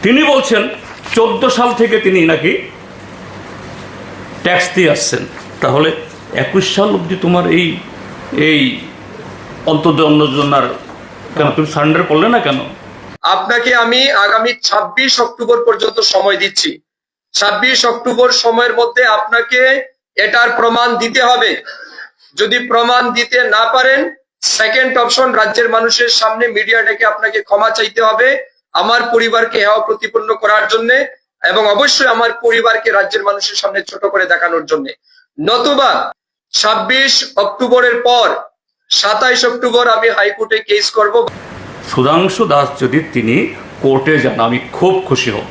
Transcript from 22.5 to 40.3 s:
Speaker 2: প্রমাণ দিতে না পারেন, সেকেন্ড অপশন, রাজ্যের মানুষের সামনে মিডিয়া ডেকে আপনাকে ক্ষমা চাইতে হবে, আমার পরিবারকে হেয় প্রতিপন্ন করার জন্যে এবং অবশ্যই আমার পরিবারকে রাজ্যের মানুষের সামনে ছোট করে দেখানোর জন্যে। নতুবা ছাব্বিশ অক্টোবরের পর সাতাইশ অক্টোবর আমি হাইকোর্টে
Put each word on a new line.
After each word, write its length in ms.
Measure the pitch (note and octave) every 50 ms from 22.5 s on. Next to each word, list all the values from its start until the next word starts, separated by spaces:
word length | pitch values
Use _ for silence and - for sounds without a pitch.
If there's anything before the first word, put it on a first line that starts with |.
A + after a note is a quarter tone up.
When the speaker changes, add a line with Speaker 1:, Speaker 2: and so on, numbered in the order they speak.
| G#3+ B3 B3 B3
Speaker 2:
প্রমাণ 320 | A#3+ A#3 A#3+ A#3+ A#3+ B3 A#3+ A#3+ A#3 A#3
দিতে 200 | A#3+ A#3 - B3 A#3+ A3+ G#3
না 80 | G#3+ A3+ A3+ A#3
পারেন, 260 | B3+ B3+ C4 C4+ C#4 D#4 E4+ - _ _ _ _ _ - - - -
সেকেন্ড 360 | A3 G#3+ A3 B3+ C4 B3+ B3+ B3+ A#3+
অপশন, 240 | A#3+ - B3+ C4 B3+ A3+ A3+
রাজ্যের 300 | G#3+ G#3 G#3 - A#3+ A3+ A3
মানুষের 360 | A3+ A3+ A3+ - - A#3+ A#3 - -
সামনে 260 | A3 A3 A3 A3 A#3+ A#3 G#3+
মিডিয়া 240 | G#3 G#3+ G#3 A#3 A#3 A3 G#3+
ডেকে 180 | G#3+ - A#3 G#3+
আপনাকে 280 | G#3+ G#3+ A3 G#3+ G#3+ A3 F#3+ -
ক্ষমা 220 | G3+ G3+ G#3+ A3 A3 A#3
চাইতে 240 | A3 G#3+ G#3 A3+ A3+ A3
হবে, 180 | G#3+ A3 A#3+ C4 C#4 C#4 - - _ _ _ _ _ E3+
আমার 200 | F3+ G#3+ A#3 A#3+ A#3 A#3 A#3
পরিবারকে 440 | A3+ A3+ A3+ A3 A#3 A3+ A3+ - A3+ G3+
হেয় 160 | G3+ G#3+ A3 - -
প্রতিপন্ন 420 | A3 G#3 - - - A3+ G#3+ A3 A3+ -
করার 240 | - G#3 G#3+ G#3+ - G#3 G#3+
জন্যে 240 | A3+ A3+ A#3 B3 C4+ C#4 C#4 - _ _ _ _ _ - E3+
এবং 140 | - A3 G#3+ G#3 G3+
অবশ্যই 380 | G3+ - - - - A#3+ B3+ A#3
আমার 160 | A3+ A#3 A#3 A#3 - -
পরিবারকে 460 | A#3 A3+ A3+ A#3 A#3 A3 G#3+ A3 A#3
রাজ্যের 320 | G3 G3 G3 G3 - G#3+ G3 G3+
মানুষের 280 | G3+ G3+ - - G3+ -
সামনে 180 | - G3+ G3+ G3 G3 -
ছোট 140 | - - - G3+ -
করে 120 | G3 F#3 F3
দেখানোর 320 | F3 E3+ E3+ E3+ E3 E3 D#3 C#3+
জন্যে। 200 | D#3 D3+ C#3 C3+ - _ _ _ _ _ _ _ _ -
নতুবা 540 | D3+ F3+ A3+ B3 - D4+ C#4+ C4 C#4 A#3+ D#3 - - - - _ _ _ _ _ _ _ -
ছাব্বিশ 600 | - - G#3+ A3 A3 A3 - B3+ C4 C4+ C4+ - - - - - - G#3
অক্টোবরের 540 | - - - B3+ A#3+ B3 B3 B3 B3 A#3 A#3+ A#3+ A#3+
পর 200 | B3 B3 - C#4+ - - - - _ _ _ _ _ _ _ _
সাতাইশ 520 | - - - G3+ G#3+ G#3+ C4 B3+ B3 A#3+ - B3
অক্টোবর 360 | A#3+ B3 B3 B3 A3+ A#3+ B3 A#3+ A3+
আমি 120 | A3 A3 A3+ A3 G#3
হাইকোর্টে 400 | G3+ G3+